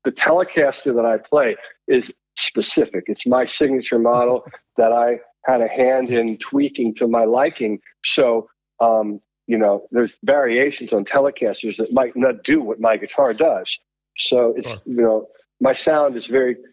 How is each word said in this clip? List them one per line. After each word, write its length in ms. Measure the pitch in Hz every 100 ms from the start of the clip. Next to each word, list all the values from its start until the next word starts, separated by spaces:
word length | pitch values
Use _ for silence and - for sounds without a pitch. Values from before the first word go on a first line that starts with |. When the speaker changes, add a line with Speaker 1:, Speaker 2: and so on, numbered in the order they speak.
Speaker 1:
the 80 | 131
Telecaster 840 | 127 147 170 180 - 143 - 143
that 100 | 117
I 140 | 113 110
play 380 | - 147 127 98 - - -
is 240 | 127 - - _ -
specific. 680 | - - - - 127 95 -
It's 180 | 104 123
my 180 | 123
signature 540 | 120 - 147 131 123 117
model 460 | 117 120 123 123 - - _ -
that 160 | 113
I 260 | 117 120 117 - _
had 160 | - 127
a 80 | 113
hand 400 | 135 127 131 127
in 280 | 120 117 107
tweaking 560 | - 139 139 139 117
to 140 | 107 120
my 160 | 117
liking. 560 | 110 120 151 - 214 202 _ _
So, 440 | - - 127 113 - _ _ -
um, 400 | 117 113 107 104 _ _ -
you 100 | 113
know, 280 | 107 101 -
there's 260 | 120 113 -
variations 680 | 107 143 131 117 143 - 120
on 120 | 110
Telecasters 720 | 101 139 139 - 113 98 110 101
that 160 | 110
might 240 | 123 123 123
not 280 | 127 117
do 180 | - 156
what 180 | 113 110
my 160 | 113 107
guitar 380 | 101 - 135
does. 440 | 107 160 104 92 - _ _ _ -
So 380 | - 123 117 117
it's, 120 | 120
Speaker 2:
Sure. 80 | 110 -
Speaker 1:
you 160 | 120
know, 240 | 117 110 - _ _ -
my 120 | 131
sound 440 | 131 - 151 147 120
is 100 | 104
very 300 | 131 127 120 -